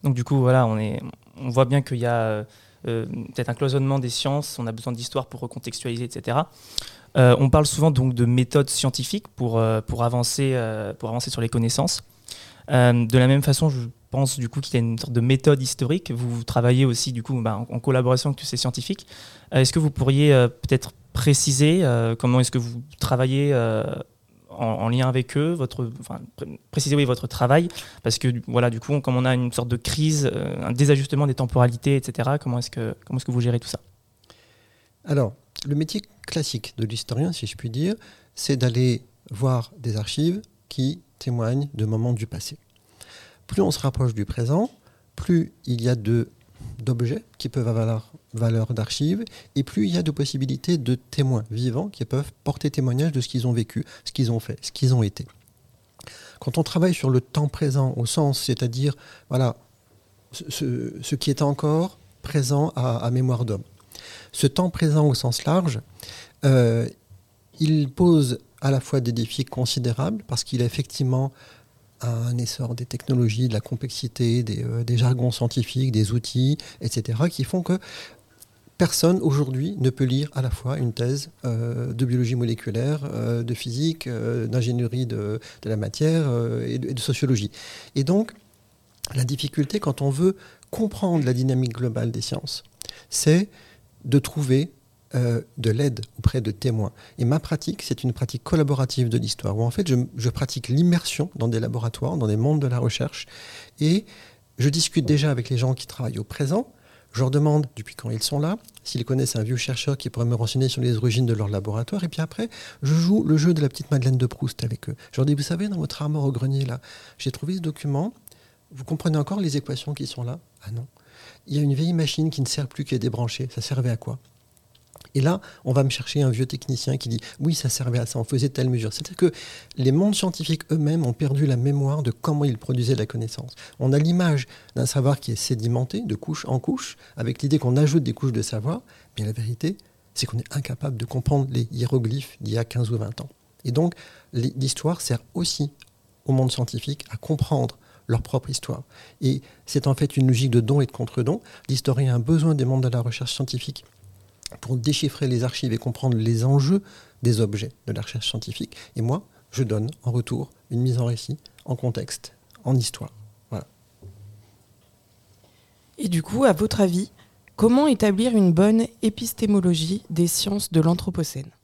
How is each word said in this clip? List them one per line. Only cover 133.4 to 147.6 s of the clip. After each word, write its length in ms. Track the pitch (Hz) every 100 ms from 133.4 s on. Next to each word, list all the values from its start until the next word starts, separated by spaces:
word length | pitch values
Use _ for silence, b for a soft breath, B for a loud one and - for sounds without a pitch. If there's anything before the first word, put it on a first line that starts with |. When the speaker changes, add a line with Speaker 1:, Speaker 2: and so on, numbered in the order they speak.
| 127 - B B
Speaker 2:
On 140 | 131
a 60 | 139
l'image 480 | 156 175 175 147 127 B B 127
d'un 100 | 127
savoir 340 | 143 131 139
qui 120 | -
est 60 | 110
sédimenté, 640 | - 120 113 123 127 202
de 140 | 233 107
couche 300 | - 156 -
en 140 | 120
couche, 380 | - 262 - - b b
avec 260 | 117 127
l'idée 160 | 143 147
qu'on 200 | 123 127
ajoute 260 | 151 160
des 100 | 123
couches 200 | 113 135
de 80 | 110
savoir. 400 | 101 110 113 196 - b b -
Mais 80 | 107
la 60 |
vérité, 460 | 110 110 117 156 202 b b b
c'est 120 | - 123
qu'on 140 | 113
est 160 | - 143
incapable 420 | 131 127 143 120
de 80 | 120
comprendre 420 | 127 - 143 135
les 180 | 123 117
hiéroglyphes 640 | 120 123 131 113 135 135 -
d'il 140 | 107 110
y 20 |
a 80 | 113
quinze 260 | 123 117
ou 60 | 117
vingt 220 | 107 110
ans. 80 | 135 _ _ _
Et 80 | 135
donc, 220 | 123 170 - B B B
l'hi-, 200 | 123 123 131
l'histoire 440 | 131 - 151 175
sert 220 | - 120 -
aussi 380 | - 170 - 143 - - _ _ _ -
au 80 |
monde 180 | 131 131
scientifique 540 | - 123 117 - 143 -
à 80 | -
comprendre 640 | - 156 - 143